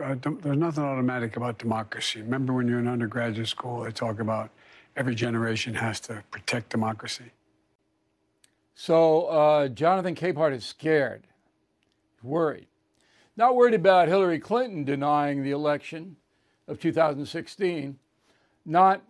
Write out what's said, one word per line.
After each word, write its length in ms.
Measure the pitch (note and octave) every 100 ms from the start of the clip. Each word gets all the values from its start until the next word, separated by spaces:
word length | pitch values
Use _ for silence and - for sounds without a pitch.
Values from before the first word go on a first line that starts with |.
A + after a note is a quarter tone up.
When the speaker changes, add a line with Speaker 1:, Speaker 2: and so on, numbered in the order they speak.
Speaker 1:
uh, 120 | C#3 C3
dem-, 240 | B2+ C#3
there's 160 | D3 C#3
nothing 260 | E3+ D3+
automatic 520 | C#3+ C3 B2+ B2+ A#2 A2+
about 220 | B2 A2+
democracy. 640 | A#2 A2 A2 - - A2+
Remember 320 | A2 C3+ C3
when 160 | B2+ A#2+
you're 120 | A#2+
in 80 | A#2+
undergraduate 600 | B2 A2+ B2 A#2 A2 A2+
school, 360 | - B2 B2
they 80 | A2+
talk 260 | A2 A#2 G#2+
about 320 | G#2+ A2 - _ _ - _ -
every 180 | B2+
generation 580 | A2+ A#2 A#2 A#2 A2 -
has 260 | G#2+ A2+ G2+
to 220 | - G#2+ -
protect 380 | - - B2 A2+
democracy. 640 | A#2+ A2 A2 A#2 - A#2+ _ _ _ _ _ _ _ _ _ _ _ _ _ _
Speaker 2:
So, 480 | - - E3 D#3+ D#3 E3
uh, 420 | D#3+ D3+ D3+ C#3+
Jonathan 460 | A#2 D#3+ F#3+ F3+
Capehart 380 | D#3+ F3 D3 D#3+
is 120 | C3
scared, 580 | G2 - D#3 D#3 B2+ G#2 _ _ _ _ _ _ _ _ _ _
worried. 440 | A#2+ D#3+ D#3+ F#2+ - _ _ _ _ _ _ -
Not 180 | A#3+
worried 200 | B3+ A#3+
about 340 | A3 F#3 F#3 E3
Hillary 300 | F#3+ F#3 D#3+
Clinton 460 | - A#3 B3 F3+
denying 580 | C#3 C#3 C#3+ D3 C#3+ C#3
the 100 | C3+
election 640 | C#3+ D3+ D3 - D#3+ F3+ D#3+ _ _ _ _ -
of 100 | -
two 140 | E3
thousand 320 | D#3+ D#3 C#3+ C#3+
sixteen. 720 | E3 D#3+ - F#3+ E3 C#3 C3+ _ _ _ _ _ _ -
Not 360 | E3 F#3+ F#3+